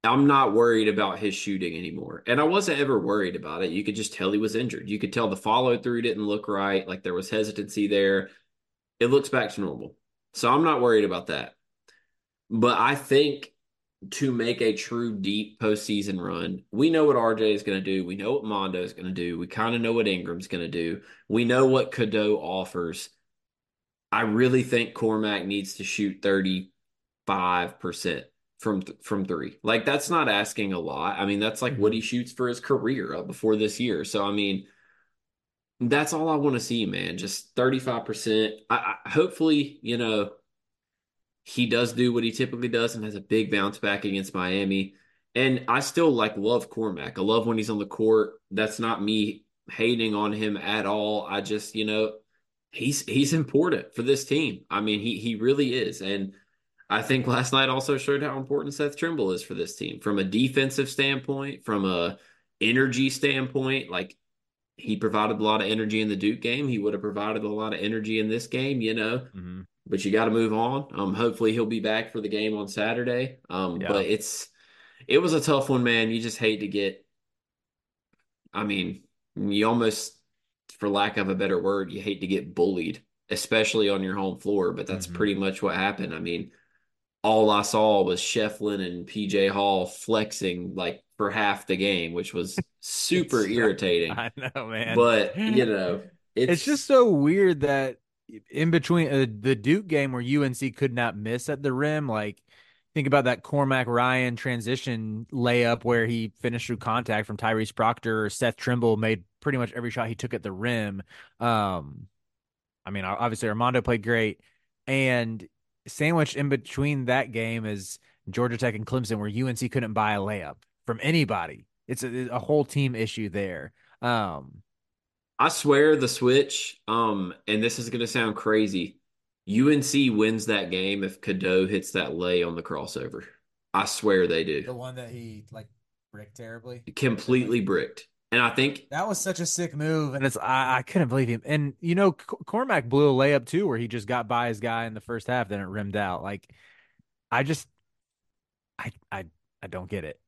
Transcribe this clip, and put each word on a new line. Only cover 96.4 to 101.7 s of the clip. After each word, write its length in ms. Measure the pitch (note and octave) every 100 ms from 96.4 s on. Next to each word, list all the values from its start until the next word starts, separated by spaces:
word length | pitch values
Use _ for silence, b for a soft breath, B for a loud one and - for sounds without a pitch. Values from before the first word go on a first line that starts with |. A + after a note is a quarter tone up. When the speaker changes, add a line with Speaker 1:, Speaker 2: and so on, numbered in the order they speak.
| C3
Speaker 1:
it's 120 | F3
Speaker 2:
just 220 | - D4 -
so 240 | C4+ B3
weird 500 | D#3+ C#3+ F#3 F#3+ D#3+
that 380 | C#3+ C#3 C3+ A#2+ _ _ _ A2 _
in 200 | C3+ D#3+
between, 380 | E3+ - E3+ D#3+
uh, 140 | C#3 C3 G#2+
the 140 | A#2
Duke 320 | B2 G#2+ F3+ G3
game 260 | D3+ C#3
where 100 | B2+
U 220 | A#2+ D3
N 100 | C#3
C 160 | B2 C3+
could 240 | A2 C#3
not 200 | A#2+ A#2+ G#2
miss 340 | G#2+ A#2+ -
at 120 | C#3+
the 120 | C#3+